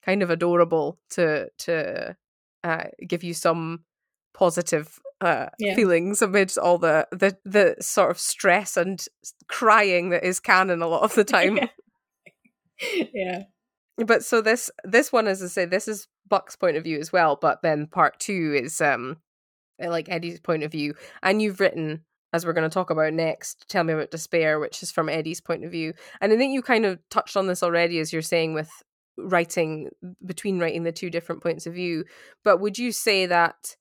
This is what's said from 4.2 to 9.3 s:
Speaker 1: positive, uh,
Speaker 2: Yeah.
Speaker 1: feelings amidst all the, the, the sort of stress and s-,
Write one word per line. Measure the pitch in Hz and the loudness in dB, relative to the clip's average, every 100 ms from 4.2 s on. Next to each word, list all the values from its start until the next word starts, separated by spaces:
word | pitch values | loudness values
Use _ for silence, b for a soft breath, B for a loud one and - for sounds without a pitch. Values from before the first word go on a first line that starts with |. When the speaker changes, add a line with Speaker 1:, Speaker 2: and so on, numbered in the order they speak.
| _ | _
Speaker 1:
positive, | - 180 165 170 160 151 - - - | 0 2 2 -2 -2 -4 -16 -20 -4
uh, | 196 143 - - | 0 0 -2 -4
Speaker 2:
Yeah. | 208 190 | -2 2
Speaker 1:
feelings | 202 170 180 202 | 4 4 2 0
amidst | 214 196 190 - | 2 2 0 0
all | 175 175 | 2 4
the, | 170 156 - | 4 2 0
the, | 180 196 196 - | 0 0 0 0
the | 202 185 - | 4 4 2
sort | - - 170 | -4 2 2
of | 180 | 2
stress | - - 202 180 190 - | -4 0 2 2 2 -2
and | 175 190 - _ | -2 -4 -10 _
s-, | - | -20